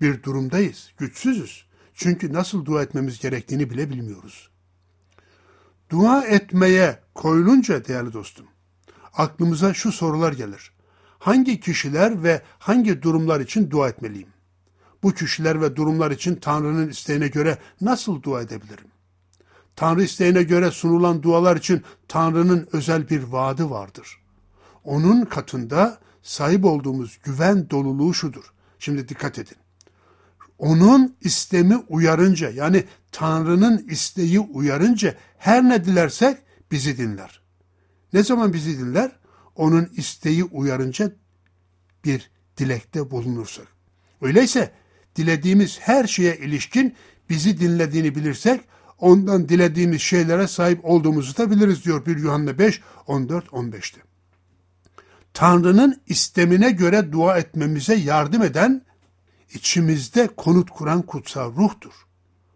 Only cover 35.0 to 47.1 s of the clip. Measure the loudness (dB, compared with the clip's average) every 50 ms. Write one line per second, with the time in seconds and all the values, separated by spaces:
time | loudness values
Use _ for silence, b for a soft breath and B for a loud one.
35 | 0 -2 -4 b b b b b 0 2 4 6 6 4 4 4 2 2 2 2
36 | 2 0 0 0 0 0 0 -2 b b b b b -6 -6 -4 -2 -4 -4 -4
37 | -4 -6 -6 -10 -14 -18 -20 _ _ _ _ _ _ _ _ _ _ _ _ _
38 | _ -2 0 0 2 2 0 0 0 0 -2 -2 -4 -6 -6 -6 -6 -4 -2 -2
39 | -2 -2 -6 _ b b b b b b b -2 0 2 2 2 0 -2 -6 -10
40 | -8 -8 -10 -6 -4 -2 0 0 -2 -4 -4 -4 -4 -4 -2 -2 -4 -6 -4 -4
41 | -4 -6 -6 _ _ _ _ _ _ _ _ _ _ _ _ _ _ _ _ _
42 | -6 -4 -4 -4 -6 _ _ _ _ _ _ -6 -4 -4 -4 -6 -8 _ -8 -8
43 | -8 -8 -8 -8 -6 -6 -8 -8 -8 -12 -14 -20 -20 _ _ _ _ _ _ _
44 | _ _ _ -6 -4 2 4 4 4 4 2 -2 -2 -4 b b b b b b
45 | b b b -4 0 0 0 0 0 2 4 4 4 2 -2 -8 -2 2 2 2
46 | 2 0 -2 0 0 -2 -2 -2 -6 -6 -6 -6 -6 -2 0 0 0 0 b b
47 | b b